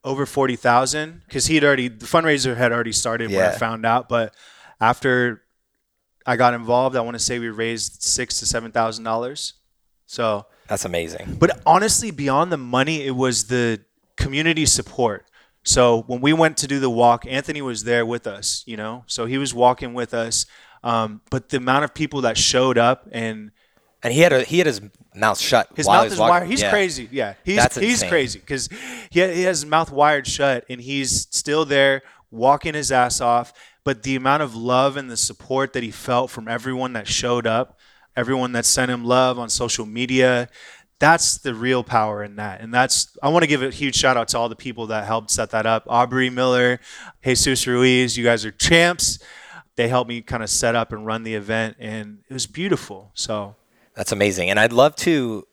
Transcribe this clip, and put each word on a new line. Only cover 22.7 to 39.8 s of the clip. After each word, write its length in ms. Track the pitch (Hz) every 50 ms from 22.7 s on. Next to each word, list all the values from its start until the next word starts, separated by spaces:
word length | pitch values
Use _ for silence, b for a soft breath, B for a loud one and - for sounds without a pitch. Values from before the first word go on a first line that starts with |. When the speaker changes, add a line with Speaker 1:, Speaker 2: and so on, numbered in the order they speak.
| 123
Speaker 1:
up 300 | 117 117 120 131 - _ -
and 400 | - 117 113 113 110 110 107 107 _ _ _ _ _ _ _ _ _ _ -
Speaker 2:
And 100 | 120 120
he 60 | 147
had 120 | 165 175 143
a, 100 | 131 127
he 160 | - 147 175
had 80 | 180
his 140 | 156 120 101 101 101 _ _ _ _ _
mouth 240 | 98 107 110 101 -
shut 280 | - - 127 117 - - -
Speaker 1:
His 120 | - 147
Speaker 2:
while 80 | 101 104
Speaker 1:
mouth 60 | - -
Speaker 2:
he 20 | 110
was 40 | 196
Speaker 1:
is 60 | 90
Speaker 2:
walking. 120 | 107 117
Speaker 1:
wired. 160 | 175 175 175
He's 140 | 170 226 269
Speaker 2:
Yeah. 80 | 208 202
Speaker 1:
crazy. 400 | 208 208 196 185 147 135 120 107
Yeah. 220 | 123 139 117 101 - _ _
He's, 120 | 175 196
Speaker 2:
That's 200 | 214 120 127 -
Speaker 1:
he's 180 | 127 196 226 247 226 208
Speaker 2:
insane. 60 | 180
Speaker 1:
crazy 300 | 180 160 135 123 - 101
'cause 300 | _ - 143 131 117 117 185 220 B 254 247 240 220 B
he 100 | - 170
ha-, 120 | 180 190 170
he 100 | 175 180
has 180 | 185 180 151
his 40 | 143
mouth 260 | 151 151 160 165 160
wired 360 | 143 139 147 151 151 143 131
shut 360 | - - - 143 139 131 120 - _
and 100 | 127 123
he's 480 | 120 131 139 139 135 123 - - - _
still 340 | - - - 147 147 156 160
there 380 | 139 143 139 135 139 135 135 b b b b b _
walking 460 | - 113 117 135 143 147 - 170 151
his 160 | 151 139 123
ass 280 | 135 123 123 123 - -
off. 320 | 131 120 120 120 120 - b b b b b b _
But 200 | 143 135 113 107
the 120 | 135 135
amount 280 | 131 127 135 143 151 151
of 100 | 131 110
love 400 | 113 113 123 127 127 135 139 135
and 120 | 143 135 127
the 80 | 117
support 560 | 104 - - 107 _ - - 131 135 135 131 -
that 80 | 131
he 80 | 120 110
felt 400 | 104 - - - 127 123 131 123
from 180 | - - 110
everyone 460 | 110 117 120 113 131 131 127 127 127 123
that 140 | 113 101
showed 400 | - - - - 123 120 120 113
up, 320 | 113 113 117 131 - _ b b b b b b b _
everyone 360 | 127 120 117 135 131 127 123
that 140 | 123 120 117
sent 260 | - - 139 127 127
him 120 | 127 120 117
love 340 | 117 123 127 131 127 127 123
on 100 | 120 113
social 380 | - - 123 117 - -